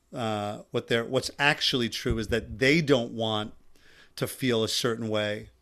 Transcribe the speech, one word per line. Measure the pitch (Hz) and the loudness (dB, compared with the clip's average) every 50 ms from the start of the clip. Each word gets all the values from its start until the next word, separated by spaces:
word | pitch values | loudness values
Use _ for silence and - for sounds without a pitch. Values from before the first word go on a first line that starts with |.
| _ _ 214 | _ _ -6
uh, | 139 117 110 107 104 104 104 107 - - _ | -4 -2 -2 0 -2 -2 -4 -6 -8 -8 _
what | - 123 120 | -4 -4 -2
they're, | - 123 117 117 | 0 0 0 0
what's | 117 131 127 123 - - - | 0 0 -2 -2 -2 -2 2
actually | 143 143 - - - - - 127 120 110 | 2 2 4 2 0 0 0 0 0 -2
true | - - - 127 113 113 | -4 -4 -2 -2 -2 -2
is | 110 | -2
that | 98 123 113 78 120 113 104 | 0 0 -2 -2 -2 -2 2
they | 131 131 147 170 | 4 4 4 4
don't | 160 139 143 120 117 120 117 | 4 4 4 2 2 -2 -4
want | 113 110 110 107 107 107 113 - - - - - - - - - - - - - | -4 -2 -2 -2 -2 -4 -6 -10 -18 -20 -20 -20 -20 -20 -20 -20 -20 -20 -14 -8
to | - 135 | -6 -6
feel | 117 - - 135 127 117 110 110 | -6 -4 -2 0 2 2 2 2
a | 104 | 0
certain | - - - 120 113 117 117 110 | 0 0 0 0 0 0 -2 -2
way | 107 107 107 104 104 107 110 - _ _ | 0 0 0 0 -2 -6 -8 -14 _ _